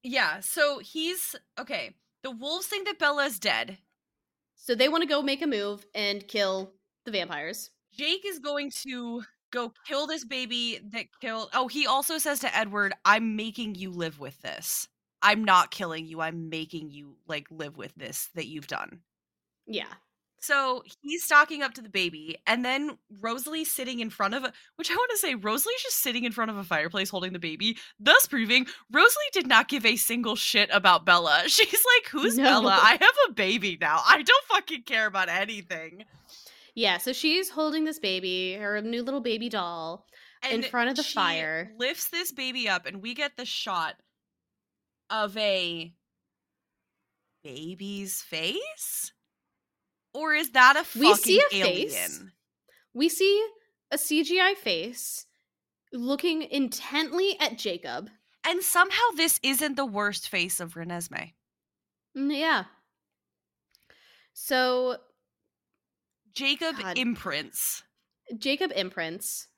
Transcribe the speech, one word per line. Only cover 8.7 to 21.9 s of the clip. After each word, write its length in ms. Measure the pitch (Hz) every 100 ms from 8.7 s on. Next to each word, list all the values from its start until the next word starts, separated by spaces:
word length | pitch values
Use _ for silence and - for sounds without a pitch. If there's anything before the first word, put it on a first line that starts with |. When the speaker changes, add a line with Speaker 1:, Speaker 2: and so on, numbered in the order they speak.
| -
Speaker 1:
to 400 | 269 254 240 233 220 _ _
go 220 | 247 233 _ -
kill 200 | 285 302
this 180 | 320
baby 540 | 240 262 254 240 240 226 208
that 140 | 226 - _
killed, 300 | 247 220 220
oh, 160 | 240 262
he 180 | 277 269
also 320 | 269 277 320
says 220 | 311 285
to 160 | 254 -
Edward, 380 | 220 208 196 -
"I'm 320 | 190 214 226 214
making 380 | 220 214 220
you 160 | 185 190
live 280 | 175 165 147
with 220 | 139 -
this. 480 | 110 73 - - - _ _ _
I'm 240 | 196 214
not 260 | 214 185 -
killing 360 | - 185 160 160
you. 140 | 160
I'm 280 | 160 170 160
making 420 | 160 160 170 156
you, 280 | 143 143 - _
like, 220 | 151 139
live 260 | 160 147 160
with 180 | -
this 360 | - 135 - -
that 120 | 170 143
you've 200 | 151 143
done." 340 | - - - _ _ _ _ _ _ -
Speaker 2:
Yeah. 260 | 214 - - _ _ _ _
Speaker 1:
So 420 | - 285 269 254 - -
he's 200 | 285 330
stalking 400 | - 294 302 302
up 120 | 277
to 80 | 247
the 60 |
baby, 480 | 220